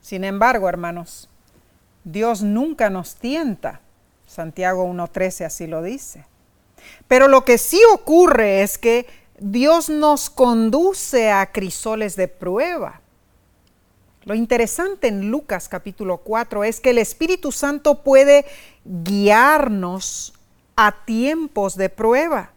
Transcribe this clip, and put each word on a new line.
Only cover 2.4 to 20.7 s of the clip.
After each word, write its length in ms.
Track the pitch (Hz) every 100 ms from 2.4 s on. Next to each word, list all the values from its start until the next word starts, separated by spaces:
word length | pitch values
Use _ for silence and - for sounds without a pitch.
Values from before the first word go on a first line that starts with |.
nunca 480 | 208 214 302 302 220
nos 260 | 190 165 -
tienta. 640 | 240 302 294 190 - - _ _ _ _ _
Santiago 560 | - 160 165 180 185
uno 240 | 180 180 170
trece 380 | 190 185 185 165
así 220 | - 165
lo 140 | 160
dice. 440 | 170 269 - - - _ _ _ _ _ - - _
Pero 200 | 254 277
lo 180 | 262 262
que 120 | 233
sí 220 | - 349 466
ocurre 680 | 403 - 320 359 247 214 196
es 140 | 202 -
que 300 | 240 240 247 - _ _
Dios 500 | 202 220 277 330 311
nos 400 | 302 302 285 -
conduce 1000 | - 254 226 220 262 359 381 - 254 220
a 200 | 196 190
crisoles 640 | - 190 - 226 220 208 190
de 120 | 185
prueba. 760 | - 185 190 330 339 196 - _ _ _ _ _ _ _ _ _ _ _ _
Lo 120 | - 220
interesante 720 | 233 240 226 - 370 392 254
en 220 | 202 202
Lucas 380 | 262 - 185 -
capítulo 480 | 180 202 - 196 175
cuatro 460 | - 220 233 202
es 160 | 208 226
que 120 | 262
el 60 | 240
Espíritu 540 | 214 - 320 370 294
Santo 520 | - 285 294 294 285
puede 420 | - 269 285 285 285 - - _ -
guiarnos 1500 | 180 170 202 202 214 262 302 262 202 180 185 - - - _ _ _ _